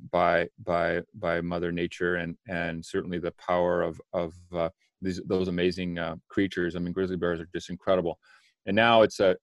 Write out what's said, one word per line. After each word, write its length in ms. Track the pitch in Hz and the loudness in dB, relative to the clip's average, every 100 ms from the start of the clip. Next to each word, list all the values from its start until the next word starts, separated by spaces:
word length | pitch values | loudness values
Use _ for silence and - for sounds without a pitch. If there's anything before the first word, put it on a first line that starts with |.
| - | -2
by, 380 | 87 87 85 85 - | 2 4 4 0 -6
by, 400 | 90 85 85 87 - - | -2 0 0 -2 -4 -4
by 240 | 87 85 | -2 -2
Mother 320 | 87 85 85 | -2 -4 -2
Nature 440 | 87 87 - 87 90 | -2 -4 -2 -2 -2
and, 180 | 82 80 - | -4 -10 -8
and 360 | 85 85 82 - | -6 -4 -6 -6
certainly 320 | 95 90 87 | -6 -4 -4
the 140 | 85 - | -6 -6
power 420 | - 90 87 87 | -2 0 2 2
of, 180 | 85 82 - | -2 -6 -6
of, 220 | 92 82 87 87 | -4 -4 -8 -8
uh, 140 | 87 82 - _ _ | -4 -4 -6 _ _
these, 200 | 92 90 90 | -6 -4 -2
those 220 | 92 92 | 0 0
amazing, 500 | 87 90 92 90 85 | 0 0 0 -4 -6
uh, 200 | 82 82 - | -6 -8 -6
creatures. 460 | 104 95 90 85 87 | -2 0 -2 -4 -4
I 40 | |
mean, 120 | 87 | -4
grizzly 240 | 92 92 90 | -4 -4 -2
bears 240 | 87 82 | -2 -2
are 80 | 82 85 | -6 -10
just 140 | - | -10
incredible. 500 | 90 98 92 82 - _ - _ _ - | -6 0 2 0 -6 _ -20 _ _ -2
And 100 | 104 | 4
now 280 | 117 117 | 6 8
it's 180 | 104 - | 6 6
a, 160 | 95 90 | 2 2